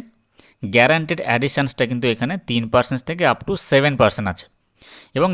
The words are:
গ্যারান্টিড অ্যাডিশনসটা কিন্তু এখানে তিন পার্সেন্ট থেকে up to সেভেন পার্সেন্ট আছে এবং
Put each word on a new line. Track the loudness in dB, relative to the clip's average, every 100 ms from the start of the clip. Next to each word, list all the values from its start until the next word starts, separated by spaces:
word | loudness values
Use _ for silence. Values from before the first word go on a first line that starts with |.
| -8 _ _ _ _ _ 0
গ্যারান্টিড | 4 4 2 -2 -4 -2
অ্যাডিশনসটা | 0 0 -2 -2 -2 -2
কিন্তু | 0 -2
এখানে | -2 -4 -6 -4
তিন | -4 0
পার্সেন্ট | 0 0 -4 -6
থেকে | -2 0
up | 0 -4
to | -6 2
সেভেন | 2 4 4
পার্সেন্ট | 2 2 -4
আছে | -6 -12 _ _ _ -20 -20 -8 -2
এবং | 2